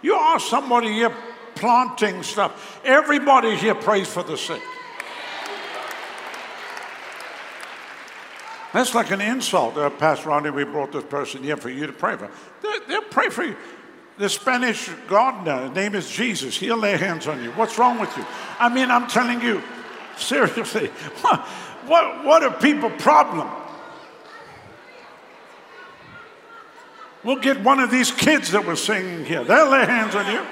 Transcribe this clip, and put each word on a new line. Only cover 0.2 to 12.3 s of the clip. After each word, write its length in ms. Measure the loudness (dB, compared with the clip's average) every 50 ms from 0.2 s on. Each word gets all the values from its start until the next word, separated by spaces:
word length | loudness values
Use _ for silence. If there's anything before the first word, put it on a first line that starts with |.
| 4 4 4 4
somebody 540 | 2 0 0 0 2 2 2 2 2 2 0
here 200 | 0 0 0 0 -4 -12 -14 -16 -16 -18 -16 -10
planting 720 | -4 2 4 4 4 2 0 0 0 0 0 0 -4 -8
stuff. 560 | -6 0 0 0 0 -2 -8 -16 -18 -18 -6 4
Everybody 720 | 6 6 6 6 6 2 2 6 6 6 6 6 4 0
here 180 | 2 2 0 0
prays 320 | 2 2 2 2 2 0
for 160 | -2 -6 -6 -6
the 140 | -6 -6
sick." 240 | -8 -6 -6 -8 -8 -8 -12 -14 -14 -14 -16 -12 -12 -12 -12 -10 -12 -10 -10 -10 -10 -10 -10 -10 -10 -10 -10 -10 -10 -10 -10 -10 -10 -12 -12 -12 -14 -12 -12 -12 -12 -14 -14 -14 -14 -14 -12 -12 -12 -12 -14 -14 -14 -14 -14 -14 -14 -14 -14 -14 -14 -16 -16 -16 -16 -16 -16 -16 -16 -16 -18 -18 -18 -18 -18 -18 -18 -18 -18 -18 -18 -16 -16 -14 -14 -14 -4
That's 240 | 0 0 0 2 2
like 160 | 0 0 0
an 80 | -2 -2
insult. 580 | 0 -2 -2 -2 -2 0 2 2 2 2 0
"Uh, 120 | 0 -2 -2
Pastor 400 | 0 2 2 2 2 2 0 0
Ronnie, 200 | 0 0 0 -2
we 140 | -2 -2 -4
brought 300 | -2 -2 -4 -4 -4 -6
this 100 | -8 -8
person 400 | -6 -6 -6 -6 -6 -8 -8 -4
here 140 | -6 -6
for 120 | -4 -6 -8
you 180 | -8 -6 -8
to 60 | -8 -6
pray 220 | -4 -4 -4 -4
for." 140 | -4 -10 -14